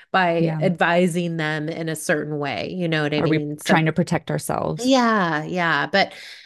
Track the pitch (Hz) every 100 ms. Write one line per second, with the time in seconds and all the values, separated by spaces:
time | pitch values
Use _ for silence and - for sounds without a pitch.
0 | - 190 180 170 165 160 185 165 170 170
1 | 185 170 175 165 156 156 151 - 165 156
2 | - 151 147 151 143 104 - 180 170 156
3 | 147 151 156 156 147 151 - 165 160 160
4 | 165 165 - 160 - - - 156 254 262
5 | 233 220 170 151 160 180 165 147 147 196
6 | - - - -